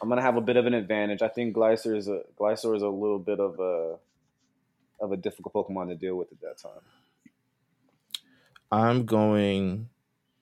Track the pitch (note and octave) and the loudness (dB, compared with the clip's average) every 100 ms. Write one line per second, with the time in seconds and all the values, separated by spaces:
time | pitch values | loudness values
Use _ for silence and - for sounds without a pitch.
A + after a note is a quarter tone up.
0 | A2 B2 B2+ A#2+ A2+ B2 A#2+ A#2+ F#2+ G#2+ | -2 2 2 2 2 2 4 0 0 0
1 | G#2 G2+ A2+ - A#2+ A2 A2 A2 A#2 G#2+ | 0 0 -2 -2 -4 2 4 2 0 -4
2 | G2+ F#2+ - - G#2 A2 A2+ G#2+ G2+ G2 | -4 -6 -8 -2 -2 0 -2 0 -2 -2
3 | G#2 G2+ F#2 G2+ G2 E2+ F#2 F2 E2 E2 | -2 -2 -2 -2 -2 -2 -2 -2 -4 -8
4 | _ _ _ _ _ _ _ _ _ _ | _ _ _ _ _ _ _ _ _ _
5 | G#2 F#2+ G2+ - - G#2 F#2+ F#2+ F2+ E2+ | -6 -4 -6 -8 -4 -4 -4 -6 -6 -6
6 | F#2 F2+ F2 D#2+ E2 - - - _ _ | -6 -6 -8 -12 -16 -16 -18 -20 _ _
7 | _ _ _ _ _ _ _ _ _ _ | _ _ _ _ _ _ _ _ _ _
8 | _ - - _ _ - _ G#2+ A2+ B2 | _ -18 -18 _ _ -20 _ 2 4 4
9 | A2+ A2 G#2+ G#2 G2+ G2 F#2+ G2+ A#2 _ | 2 4 4 4 4 2 0 -4 -10 _
10 | _ _ _ _ | _ _ _ _